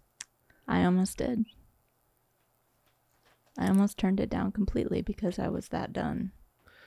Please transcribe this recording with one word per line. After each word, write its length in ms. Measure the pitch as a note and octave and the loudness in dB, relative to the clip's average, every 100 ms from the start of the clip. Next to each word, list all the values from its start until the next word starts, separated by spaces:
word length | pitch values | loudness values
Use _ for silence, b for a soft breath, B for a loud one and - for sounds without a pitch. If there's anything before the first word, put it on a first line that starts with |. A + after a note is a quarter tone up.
| _ _ - _ _ _ - | _ _ -20 _ _ _ -2
I 160 | F3+ | 2
almost 340 | F3+ F#3 F#3+ - | 4 4 2 -2
did. 260 | - A#3 A3 - - _ _ _ _ _ _ _ _ _ _ _ _ _ _ _ _ _ _ - | -2 0 -2 -6 -20 _ _ _ _ _ _ _ _ _ _ _ _ _ _ _ _ _ _ -4
I 80 | F#3 | 2
almost 300 | F#3+ G3+ - | 4 4 2
turned 220 | F#3+ G3 | 0 2
it 100 | - | 0
down 220 | - F#3+ | 0 -2
completely 500 | G#3 G3 - - - | 0 0 0 0 -2
because 360 | F3 - F#3 F3+ | -2 -4 -4 -2
I 80 | - | -4
was 200 | - - | -4 -6
that 240 | - - | -6 -4
done. 380 | - - - F#3+ - - _ - - | -4 -4 -4 -6 -10 -20 _ -20 -20